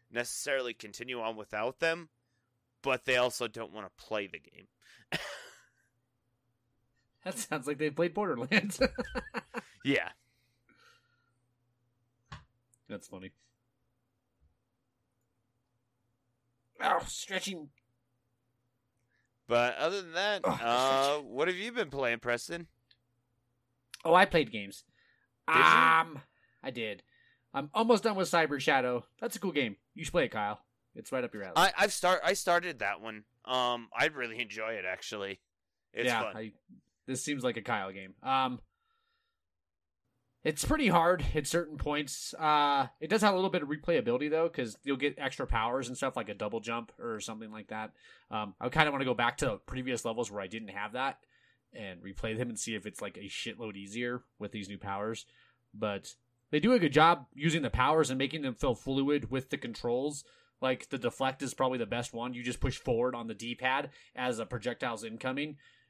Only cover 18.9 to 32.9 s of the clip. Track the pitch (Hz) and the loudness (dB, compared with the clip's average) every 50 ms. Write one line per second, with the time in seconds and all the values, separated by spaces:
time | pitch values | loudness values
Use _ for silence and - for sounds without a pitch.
18.9 | _ _ _ _ _ _ _ _ _ _ _ - 117 120 120 123 104 78 143 165 | _ _ _ _ _ _ _ _ _ _ _ 0 2 4 4 2 2 0 0 0
19.9 | 196 202 185 165 160 175 196 208 208 190 - - 160 135 117 120 120 123 131 135 | -2 -2 -6 -6 -4 -2 0 0 0 0 0 -2 -2 0 0 2 2 4 4 4
20.9 | 135 135 139 143 147 151 143 110 110 131 156 175 180 180 208 240 233 247 196 143 | 4 4 4 2 2 0 -4 -4 -2 0 0 0 0 -2 -4 -6 -4 -4 -4 -4
21.9 | 127 139 131 120 117 113 - 123 120 117 - - 170 170 170 - _ _ _ _ | -2 -2 0 0 0 0 0 -2 -2 -2 -2 -6 -8 -8 -10 -12 _ _ _ _
22.9 | _ _ _ _ _ _ _ _ _ _ _ _ _ _ _ _ _ _ _ _ | _ _ _ _ _ _ _ _ _ _ _ _ _ _ _ _ _ _ _ _
23.9 | - - - 165 165 180 202 196 - 165 143 110 113 107 101 98 - - - _ | -14 -4 4 6 8 8 8 8 6 2 2 0 -4 -8 -8 -10 -12 -16 -20 _
24.9 | _ _ _ _ _ _ _ _ _ _ - - 160 165 165 165 160 160 160 160 | _ _ _ _ _ _ _ _ _ _ -2 4 6 8 10 10 10 10 10 8
25.9 | 160 165 165 165 151 139 - _ _ _ _ _ _ _ - 135 117 120 113 107 | 8 6 4 0 -4 -16 -16 _ _ _ _ _ _ _ -12 -10 -6 -6 -6 -6
26.9 | 101 95 - _ _ _ _ _ _ _ _ _ - 139 143 147 - 214 226 226 | -6 -10 -14 _ _ _ _ _ _ _ _ _ -6 -6 -6 -2 0 2 4 4
27.9 | 233 202 - 226 208 190 180 151 - 170 156 139 143 135 - 160 143 135 123 123 | 4 4 4 2 0 0 0 2 4 4 4 4 2 0 2 4 4 4 4 2
28.9 | 123 123 - _ _ - 220 240 - 190 - 185 156 147 127 110 101 - _ _ | 0 -2 -4 _ _ -8 -8 -8 -6 -4 -4 -2 0 0 0 0 -2 -8 _ _
29.9 | - - 160 143 - 175 139 113 - 110 104 104 107 - _ _ _ _ _ _ | -14 -12 -8 -2 0 2 2 2 0 -2 -2 -2 -4 -6 _ _ _ _ _ _
30.9 | - 113 110 - 135 127 123 117 - 104 98 92 - 151 180 196 - - 202 208 | -18 -16 -10 -6 -4 -4 -4 -4 -6 -8 -8 -2 2 4 4 4 4 2 0 0
31.9 | - - - 180 185 165 - 175 202 - - 185 170 170 175 180 147 113 107 98 | 2 2 2 4 4 4 2 0 0 0 2 2 2 2 2 0 -6 -4 -4 -4